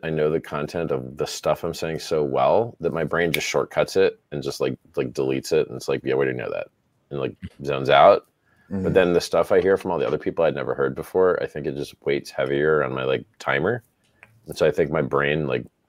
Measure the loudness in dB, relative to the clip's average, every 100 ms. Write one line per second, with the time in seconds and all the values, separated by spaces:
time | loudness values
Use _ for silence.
0 | -2 0 0 0 -4 -8 -6 -6 -4 -4
1 | -6 -8 -8 -4 -2 -2 -4 -6 -6 -6
2 | -4 -2 0 2 2 2 0 -4 -4 -2
3 | -2 0 0 -2 -2 -2 -2 -2 0 2
4 | 2 0 _ -8 -8 -4 -4 -4 _ -6
5 | -4 -2 -2 -2 0 0 0 -6 -4 -4
6 | -2 0 0 -2 -6 -8 -10 _ _ _
7 | _ -8 -8 -8 -18 _ -6 -4 4 8
8 | 10 8 2 _ _ _ _ -4 2 4
9 | 6 4 2 0 2 4 4 2 0 -2
10 | -2 -2 -4 0 0 0 -4 -2 -2 -2
11 | -4 2 2 2 -2 -6 -6 -6 -8 -8
12 | -2 -2 -4 -4 -2 2 2 2 0 -2
13 | -2 -2 -4 _ -2 0 0 -2 -8 _
14 | _ _ -20 _ -16 0 2 2 0 0
15 | 0 0 2 0 0 -4 -6 _